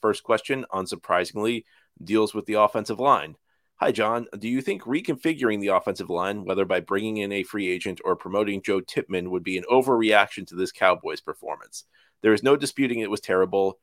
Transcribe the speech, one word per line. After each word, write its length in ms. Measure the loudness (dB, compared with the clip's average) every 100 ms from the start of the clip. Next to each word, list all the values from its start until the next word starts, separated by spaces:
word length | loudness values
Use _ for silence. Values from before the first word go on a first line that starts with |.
first 220 | -2 0
question, 420 | 0 0 0 -6 -4
unsurprisingly, 920 | -6 -6 -8 -2 0 0 -2 -2 -2 -8 _ _ -16
deals 320 | 0 2 2
with 120 | -2 -2
the 80 |
offensive 480 | 4 4 2 -4 0
line. 340 | 2 2 0 -14 _ _ _ -2
"Hi, 160 | 0
John. 360 | 2 0 -2 -4 -8
Do 100 | -4
you 140 | -4
think 220 | -4 -6
reconfiguring 760 | -4 -4 -4 -4 -2 0 0 0
the 100 | 2
offensive 420 | 0 0 -6 -4
line, 340 | -2 -2 -4 -4
whether 200 | -2 0
by 160 | 0
bringing 360 | 0 -4 -2 -4
in 140 | -4
a 100 | -4
free 260 | -6 -4 -4
agent 320 | -4 -4 -6 -4
or 100 | -4
promoting 460 | -2 -2 -2 -2
Joe 180 | -2 -4
Tippmann, 520 | -2 -6 -4 -4 -2
would 120 | -6
be 140 | -4 -6
an 60 | 2
overreaction 760 | 2 4 2 6 6 4 0 -10
to 80 | -4
this 160 | -4
Cowboys 480 | 2 2 2 -2 -8
performance? 680 | -8 -10 -10 -12 -12 -20 -20 _ _ _
There 120 | 4
is 100 | 4
no 120 | 6 4
disputing 440 | 2 -2 -2 0
it 100 | -4
was 120 | -4
terrible 580 | 0 2 4 4 2 -2